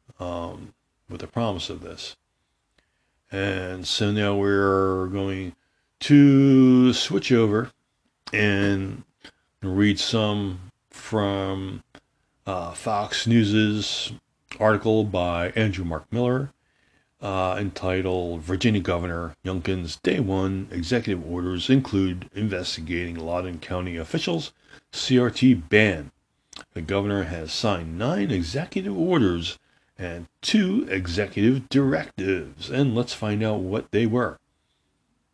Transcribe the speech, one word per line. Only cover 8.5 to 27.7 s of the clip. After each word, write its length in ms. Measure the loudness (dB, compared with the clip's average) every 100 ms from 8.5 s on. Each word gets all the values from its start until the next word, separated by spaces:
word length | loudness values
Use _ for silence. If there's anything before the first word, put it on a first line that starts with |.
| 2 2 0 -4 -10 -16 _ -20 _ _ -10
read 380 | -2 2 2 2
some 720 | 0 0 0 -2 -4 -8 -14 _ _
from, 960 | -20 -4 -2 0 -2 -4 -6 -8 -12 -16 -20 _ _ _ _ -8
uh, 260 | -8 -8
Fox 540 | -8 -6 -4 -4 -2 2
News's 840 | 4 4 2 2 0 -4 -6 -8 -12 _ _ -14 0
article 460 | 2 2 2 2
by 460 | 2 0 -2 -2 -2
Andrew 340 | 0 0 0
Mark 260 | -4 -6 -6
Miller, 400 | -2 0 -2 -4 _ _ _ _ _ _ _
uh, 360 | -6 -2 -2 -2
entitled 840 | -6 -4 -2 -2 0 -2 -4 -6
Virginia 400 | -4 0 2 2
Governor 560 | 0 -2 -2 -6 -8 -10
Youngkin's 520 | -6 -4 -4 -4 -6 -4
Day 240 | 0 0
One 480 | 0 0 0 -4 -6
Executive 580 | -6 -2 -2 -2 -6 -6
Orders 400 | -6 -4 -2 2
Include 640 | 2 2 0 0 -2 -10
Investigating 840 | -6 -4 -4 -6 -8 -6 -6 -6 -8
Loudoun 420 | -6 -4 -6 -10
County 380 | -8 -6 -6 -8
Officials' 560 | -6 -4 -4 -4 -6 _ _ -20 _
C 280 | -8 2 2
R 100 | 2
T 240 | 2 4
Ban. 600 | 4 4 4 4 0 -8 _ _ _ _ -20 -14
The 80 | -10
governor 440 | -4 -2 0 -2
has 280 | -4 -6 -8
signed 460 | -4 -2